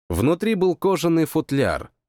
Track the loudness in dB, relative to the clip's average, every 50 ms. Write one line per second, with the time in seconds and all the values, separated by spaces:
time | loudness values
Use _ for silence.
0 | _ -6 -2 0 2 2 0 0 0 -2 0 0 0 0 0 0 0 0 0 0
1 | 0 2 2 2 0 0 0 -4 -2 -2 0 0 0 0 0 -4 -6 -12 _ _
2 | _